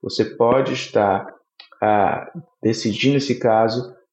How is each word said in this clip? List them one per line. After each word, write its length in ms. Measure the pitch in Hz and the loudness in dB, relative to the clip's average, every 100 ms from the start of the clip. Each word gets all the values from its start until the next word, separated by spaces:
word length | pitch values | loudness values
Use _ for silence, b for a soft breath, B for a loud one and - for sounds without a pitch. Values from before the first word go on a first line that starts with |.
você 240 | - - | -10 -4
pode 480 | 107 - 117 131 135 | -4 0 2 2 0
estar, 540 | 127 - 113 101 95 - - _ _ - _ | -4 -2 2 2 2 -4 -20 _ _ -20 _
ah, 480 | 107 104 95 - - 175 - _ | 0 2 2 0 -8 -16 -18 _
decidindo 540 | - 110 113 101 131 143 | -2 -2 -4 0 0 0
esse 220 | 135 123 | 0 -2
caso 540 | 120 110 113 117 123 - _ | 2 2 2 -2 -8 -14 _